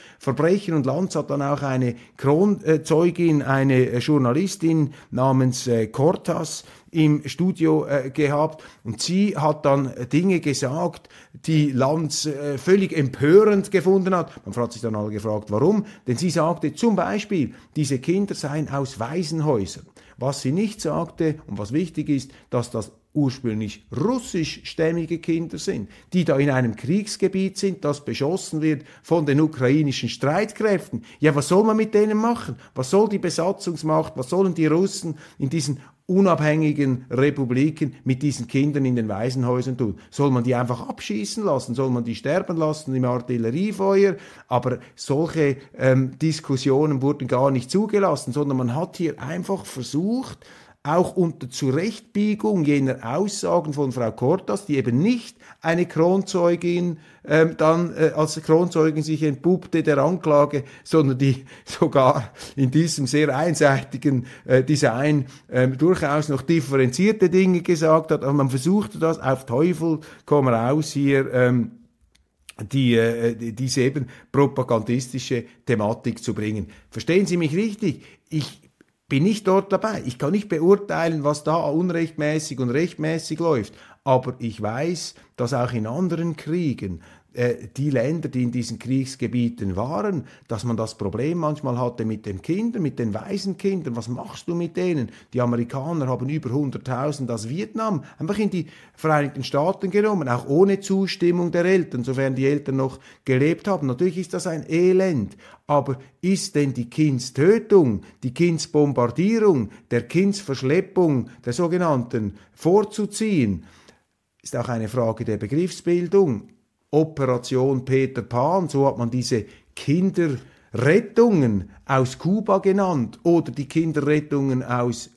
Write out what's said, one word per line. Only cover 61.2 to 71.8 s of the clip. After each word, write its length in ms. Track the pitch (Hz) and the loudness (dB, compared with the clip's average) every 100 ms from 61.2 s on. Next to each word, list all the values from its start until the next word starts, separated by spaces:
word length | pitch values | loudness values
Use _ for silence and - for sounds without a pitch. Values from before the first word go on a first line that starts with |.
| 139 131 - - | 2 0 -4 -20
<laughs> 100 | - | -12
sogar 640 | - 160 139 131 147 107 - - - | -2 2 4 4 4 -2 -14 -12 -2
in 160 | 131 | 2
diesem 340 | 151 165 156 131 | 2 2 0 0
sehr 300 | 147 151 131 | 2 2 2
einseitigen, 920 | 175 156 147 135 127 131 147 127 127 - - | 0 4 4 4 -2 -2 0 0 -2 -10 2
äh, 180 | 127 | 4
Design, 640 | 131 139 139 117 147 147 131 - - | 4 2 2 2 2 0 -2 -10 -4
ähm, 260 | 127 127 131 | 0 2 2
durchaus 520 | 165 185 151 147 151 | 2 2 2 0 0
noch 120 | 135 | -4
differenzierte 880 | 131 165 135 135 127 127 202 214 185 | 2 0 2 2 2 4 2 4 4
Dinge 340 | 185 185 180 | 4 4 2
gesagt 480 | 180 165 160 160 160 | 2 2 4 4 4
hat. 120 | 151 | -2
Aber 80 | 135 | 2
man 180 | 143 135 | 2 2
versuchte 480 | 131 143 208 208 - | 0 2 0 0 -2
das 220 | 160 156 | -2 0
auf 260 | 131 131 - | -2 -2 -2
Teufel 540 | 120 175 160 165 156 - - - | 0 2 2 -2 -2 -6 -14 0
komm 220 | 147 131 | 2 4
raus 440 | 113 120 156 151 | 2 2 0 -2
hier, 420 | 139 139 139 135 | 0 2 2 2
ähm, 380 | 127 123 123 113 - | 2 4 4 0 -6